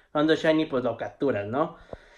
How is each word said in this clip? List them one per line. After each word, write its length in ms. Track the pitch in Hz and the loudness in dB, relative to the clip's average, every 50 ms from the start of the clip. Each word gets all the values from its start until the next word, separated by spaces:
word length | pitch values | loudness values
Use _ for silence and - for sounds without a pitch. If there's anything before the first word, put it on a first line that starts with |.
| _ _ | _ _
cuando 220 | - 151 151 160 156 | -2 0 2 2 2
es 100 | 151 - | 2 4
Shiny 220 | 160 156 156 156 | 2 2 2 2
pues 180 | 156 139 123 123 | 0 -2 -2 -2
lo 140 | 117 113 | -2 -4
capturas, 500 | - 117 104 - - 143 135 113 101 101 | -4 -8 -10 -6 -2 -2 0 0 -2 -4
¿no? 300 | 107 120 143 165 170 - - - - - - - - - | -4 -2 -2 -2 -4 -6 -12 -18 -18 -18 -18 -18 -20 -20